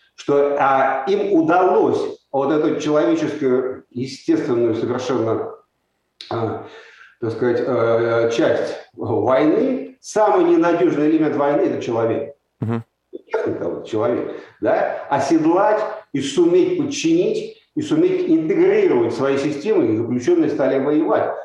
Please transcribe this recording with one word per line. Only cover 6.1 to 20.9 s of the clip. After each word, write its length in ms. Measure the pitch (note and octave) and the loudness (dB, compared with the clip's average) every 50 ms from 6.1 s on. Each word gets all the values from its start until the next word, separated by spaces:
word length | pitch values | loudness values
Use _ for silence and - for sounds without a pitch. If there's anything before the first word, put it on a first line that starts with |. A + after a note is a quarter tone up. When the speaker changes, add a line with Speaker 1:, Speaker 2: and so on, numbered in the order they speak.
| _ - - - | _ -20 -12 -8
Speaker 1:
а, 340 | - A#2 A#2 G#2 F2+ - - - - - - - - - - - _ - | -6 -4 -4 -4 -6 -8 -12 -16 -20 -20 -20 -20 -20 -20 -20 -20 _ -8
так 100 | - A2+ | -8 -6
сказать, 300 | - - A#2+ B2 A#2 - - | -4 -2 -2 0 0 0 -2
э, 640 | - B2 A#2 A#2 A2+ A2+ A2+ A#2 A#2+ A#2+ A#2 A2+ A#2 - | -2 -2 0 0 2 2 2 0 0 0 0 0 0 0
часть 420 | - D#3 C3+ - - - - - - - _ _ | 0 0 0 2 0 -2 -4 -6 -10 -12 _ _
войны, 1000 | - A2+ - A2+ G2+ G2+ A#2+ C3 C#3 D3+ D#3 F3+ A3 B3 C4+ B3+ - - - - _ | -10 -6 -4 -2 -2 0 2 2 2 4 2 2 2 0 0 -2 -4 -6 -10 -16 _
самый 460 | - - - G#3+ G#3+ G#3 F3+ F#3 E3 | -16 -6 0 0 2 4 4 4 4
ненадежный 640 | E3+ E3+ D#3+ E3 F3 D#3 - F#3 D#3 C#3 C#3+ D3+ D3+ | 4 4 4 4 2 2 2 2 2 2 2 0 2
элемент 260 | D#3+ D#3 D3+ C#3+ - | 2 2 2 0 0
войны — 260 | C3+ C#3+ C#3+ D3 D3+ E3 | 0 0 0 2 2 0
это 180 | D#3 - - | 0 -2 -4
человек. 540 | - - A#2 - C#3+ - C3 E2 C#2+ - - _ _ _ _ - | -4 -4 -2 0 0 0 0 -2 -4 -8 -12 _ _ _ _ -8
Speaker 2:
Мгм. 240 | - G#2+ A#2 A2+ A#2 _ _ _ _ _ - - - - | -6 -4 -4 -6 -6 _ _ _ _ _ -20 -20 -16 -6
Speaker 1:
Техника, 380 | - A4+ - - - - - - | -4 -4 -2 -2 -4 -4 -6 -6
вот, 180 | - - - - | -6 -8 -10 -6
человек, 480 | A2+ G#2+ A2 - - - - - - - - - - - | -4 -2 0 0 -2 -2 -4 -6 -10 -12 -16 -18 -14 -6
да, 460 | - A#2+ D#3 - - - - - - - | -2 0 0 0 0 -2 -4 -6 -6 -4
оседлать 720 | C#3 - - - E3 D#3 D3+ D#3+ E3+ F#3 G#3 G#3+ G#3 G3+ - - - - - _ - | -2 -2 0 2 2 2 2 2 2 4 2 2 2 0 -2 -4 -8 -12 -14 _ -6
и 60 | C3+ | -6
суметь 560 | - - - F3+ E3+ E3+ F3 F#3 E3+ - - D#3+ | -4 -4 0 2 2 4 4 4 2 2 0 -2
подчинить, 800 | C#3 B2+ C#3 - - E3 E3 F3 G3 A3 A3 - - - - _ _ _ - | -4 -4 -4 -2 0 2 2 2 2 0 -2 -4 -6 -8 -14 _ _ _ -8
и 60 | D3+ | -6
суметь 480 | - - D#3 D#3 F3 F#3+ F#3 F4+ F4 D#3+ | -4 -2 2 2 2 2 2 0 0 2
интегрировать 840 | D#3+ D#3+ D#3+ - - - F3 F#3+ G#3 A3 G3 E3 C#3 A#2+ A#2 - - | 2 2 2 0 2 2 4 4 4 4 4 4 2 2 0 0 -2
в 40 | A#2+ | -2
свои 200 | C3 C#3 C#3 C#3 | 0 0 0 0
системы, 500 | - D3+ - - - G#3+ G#3+ F3+ C3 A2+ | 0 -2 -4 -4 -2 0 2 2 2 2
и 80 | A2 A2 | 0 -2
заключенные 520 | A2+ A#2 B2 B2 - E3+ F3 E3 D#4 - | -2 -2 -4 -2 2 2 2 4 2 0
стали 340 | - - C#3 C3 C#3 C3+ C3 | 0 0 0 0 0 0 0
воевать. 500 | D3 | 0